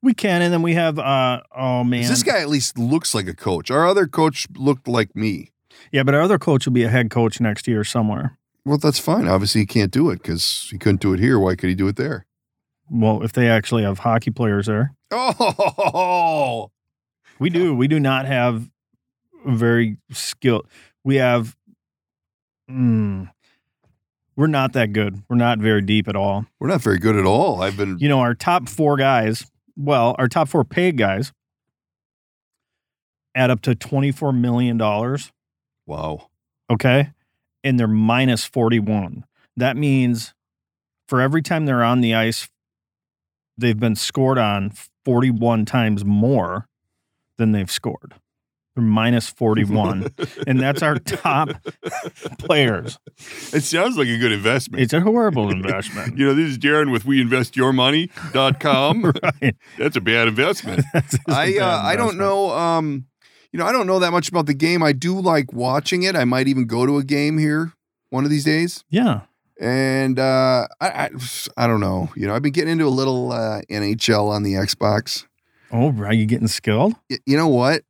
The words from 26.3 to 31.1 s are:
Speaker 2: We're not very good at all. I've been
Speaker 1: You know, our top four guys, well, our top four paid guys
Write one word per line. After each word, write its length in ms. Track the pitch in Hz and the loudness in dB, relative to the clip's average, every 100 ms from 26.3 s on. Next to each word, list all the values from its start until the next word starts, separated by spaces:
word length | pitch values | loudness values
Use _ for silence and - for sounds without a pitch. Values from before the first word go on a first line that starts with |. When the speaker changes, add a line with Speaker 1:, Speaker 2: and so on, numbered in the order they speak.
| 98 113 _ | -4 -6 _
Speaker 2:
We're 80 | 135 | -2
not 120 | 185 | 0
very 160 | 120 95 | 2 2
good 180 | 101 107 | 2 2
at 80 | |
all. 380 | 95 107 185 104 | 4 4 2 0
I've 140 | 92 104 | -2 -2
been 220 | 101 90 | -6 -2
Speaker 1:
You 100 | 143 | 0
know, 120 | 139 | 2
our 140 | 123 | 2
top 340 | 117 - 175 - | -2 0 0 -2
four 280 | - 151 143 | -2 0 2
guys, 500 | 135 127 110 113 - _ _ - | 2 2 2 -2 -6 _ _ -8
well, 380 | 143 143 117 - | 0 2 2 2
our 100 | 123 | 0
top 200 | 170 151 | 0 0
four 160 | 170 | 0
paid 320 | 123 - 180 147 | 0 0 0 2
guys 360 | 104 | 0